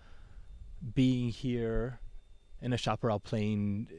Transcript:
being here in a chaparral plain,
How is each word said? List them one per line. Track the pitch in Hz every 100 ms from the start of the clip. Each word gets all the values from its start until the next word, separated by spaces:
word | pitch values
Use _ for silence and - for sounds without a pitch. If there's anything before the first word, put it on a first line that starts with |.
| - - - - - - - - 131
being | 117 127 127 120
here | 110 127 120 113 110 120 123 - - - - - -
in | 123
a | 120
chaparral | - 107 120 104
plain, | - 113 107 104 104 101 120